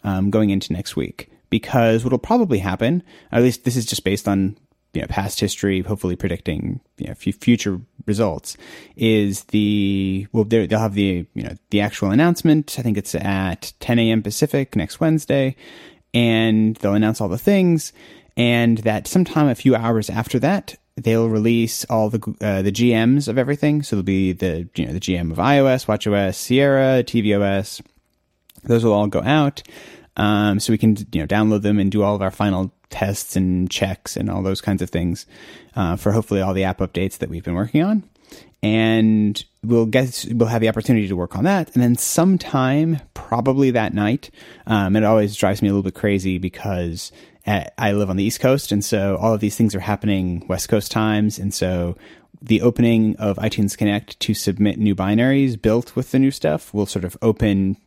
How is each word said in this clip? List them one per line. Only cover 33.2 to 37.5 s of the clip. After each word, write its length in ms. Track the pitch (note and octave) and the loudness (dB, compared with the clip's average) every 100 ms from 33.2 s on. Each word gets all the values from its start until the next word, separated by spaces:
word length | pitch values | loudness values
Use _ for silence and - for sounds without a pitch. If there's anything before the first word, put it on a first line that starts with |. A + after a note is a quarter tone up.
| - F#2+ | -4 -2
and 320 | F#2 F#2 F2+ | 0 0 -2
checks 480 | - G2 F2+ - - | -2 -4 -4 -8 -6
and 140 | G#2+ | -4
all 140 | F#2 | -4
those 180 | F#2+ F#2+ | -4 -4
kinds 220 | - F#2+ | -2 -4
of 80 | F2+ | -2
things, 340 | F2+ F2 F2 - - - - - - | -2 -2 -4 -10 -20 -20 -20 -12 -4
uh, 200 | F2+ F#2 | -2 0
for 160 | G#2 | 0
hopefully 280 | G#2+ - G2+ | 0 0 -2
all 140 | F#2+ | 0
the 120 | F#2+ F#2+ | 0 -2
app 120 | F#2 | -2
updates 400 | F#2 - F#2+ - | -4 -2 -4 -6
that 140 | - | -8
we've 120 | E2 | -8
been 120 | F#2 | -6